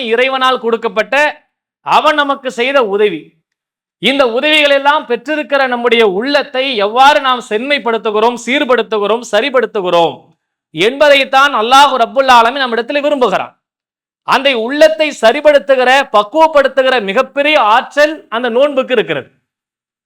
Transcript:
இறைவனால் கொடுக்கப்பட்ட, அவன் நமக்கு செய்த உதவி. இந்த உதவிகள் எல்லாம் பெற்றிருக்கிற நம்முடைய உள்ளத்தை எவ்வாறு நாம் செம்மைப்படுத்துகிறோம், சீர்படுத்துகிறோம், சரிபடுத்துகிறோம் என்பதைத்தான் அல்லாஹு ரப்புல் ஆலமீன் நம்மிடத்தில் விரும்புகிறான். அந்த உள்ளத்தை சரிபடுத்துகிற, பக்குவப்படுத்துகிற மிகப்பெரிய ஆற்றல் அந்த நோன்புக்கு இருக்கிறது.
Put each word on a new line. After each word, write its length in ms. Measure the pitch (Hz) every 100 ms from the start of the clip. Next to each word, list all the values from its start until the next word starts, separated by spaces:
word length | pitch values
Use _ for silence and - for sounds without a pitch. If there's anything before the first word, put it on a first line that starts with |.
| 233
இறைவனால் 500 | 233 262 262 262 262
கொடுக்கப்பட்ட, 520 | 226 226 226 202 214 277 294 - _ _ _ _ 139
அவன் 320 | 190 294 302
நமக்கு 280 | 277 269 254 233
செய்த 180 | 247 277 220
உதவி. 280 | 202 208 156 - _ _ _ _ _ _ _
இந்த 220 | 202 277 254 226
உதவிகள் 380 | 302 311 285 277
எல்லாம் 300 | 277 302 233
பெற்றிருக்கிற 520 | 233 269 302 294 277 262
நம்முடைய 300 | 240 233 233 214 180
உள்ளத்தை 460 | 254 285 269 254 277 233 202
எவ்வாறு 320 | 233 269 302 269
நாம் 160 | 247 -
செம்மைப்படுத்துகிறோம், 880 | 214 269 277 214 226 220 214 226 240 -
சீர்படுத்துகிறோம், 800 | 277 269 240 196 220 202 233 233
சரிபடுத்துகிறோம் 840 | 208 277 254 220 214 180 170 165 127 _ _ _ _ _ 156
என்பதைத்தான் 800 | 208 277 294 277 269 269 285 254
அல்லாஹு 340 | 226 269 285 262 220
ரப்புல் 300 | 233 262 240
ஆலமீன் 260 | 233 277 254
நம்மிடத்தில் 400 | 226 233 285 285
விரும்புகிறான். 500 | 285 233 175 120 _ _ _ _ _ _ _ -
அந்த 220 | 220 269 240 226
உள்ளத்தை 400 | 294 311 320 302 -
சரிபடுத்துகிற, 640 | 226 277 302 285 - 262 247 269 269 208
பக்குவப்படுத்துகிற 800 | 208 311 320 285 269 269 262 254 196
மிகப்பெரிய 480 | 196 254 277 285 302 214 226
ஆற்றல் 400 | - 285 302 311 - 226
அந்த 120 | 247 226
நோன்புக்கு 380 | 294 262 226 247
இருக்கிறது. 320 | 165 143 - _ _ _ _ _ _ _